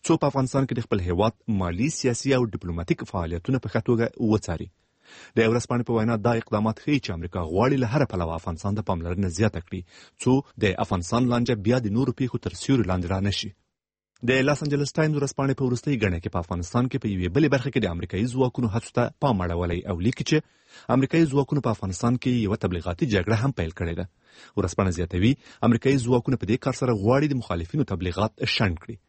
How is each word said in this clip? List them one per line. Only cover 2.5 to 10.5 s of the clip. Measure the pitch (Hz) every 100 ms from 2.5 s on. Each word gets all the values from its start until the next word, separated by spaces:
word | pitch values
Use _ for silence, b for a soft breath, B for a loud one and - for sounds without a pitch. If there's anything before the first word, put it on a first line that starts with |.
ډیپلوماتیک | 90 90 85 85 165 120
فعالیتونه | 98 82 85 - 131
په | 110
ښه | 117 117
توګه | 113 117 - 113
وڅاري. | 107 - 82 87 _ B B B B B -
د | 110
ورځپاڼې | 120 - 120 123
په | 113
وینا، | 110 117 110
دا | 113
اقدامات | - 107 110 107
ښیي | - 147
چې | - 85
امریکا | 85 95 80
غواړي | 90 123 139
له | 117
هره | 143 135
پلوه | 92 82 82
افغانستان | - 80 101 104
ته | -
پاملرنه | 87 82 90 95 80
زیاته | 110 85 -
کړي، | 92 - B B _
څو | 127 131 b